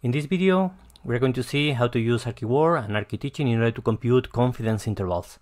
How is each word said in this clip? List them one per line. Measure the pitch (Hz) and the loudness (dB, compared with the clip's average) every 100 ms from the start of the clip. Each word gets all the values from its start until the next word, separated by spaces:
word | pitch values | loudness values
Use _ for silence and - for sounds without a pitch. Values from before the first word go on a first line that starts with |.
In | 123 | -2
this | 135 147 | -2 -2
video, | 185 190 185 190 185 - - | 0 2 2 0 -4 -20 -18
we're | - 117 | -4 0
going | 131 | 0
to | 127 | 0
see | 123 143 147 | -2 0 0
how | 131 120 | 2 0
to | 120 | 2
use | 113 120 | 0 0
Archiwar | 120 117 110 131 160 165 | -2 -8 -2 2 2 2
and | 107 104 | 0 -4
Architeaching | 98 113 139 - 139 | -4 -8 -8 -2 0
in | 117 | 2
order | 117 | 2
to | 113 | 0
compute | - 110 117 123 123 | -2 0 2 2 2
confidence | - 123 123 113 107 101 | 0 0 0 -2 -2 -2
intervals. | 101 95 87 - - | -4 -2 -4 -6 -18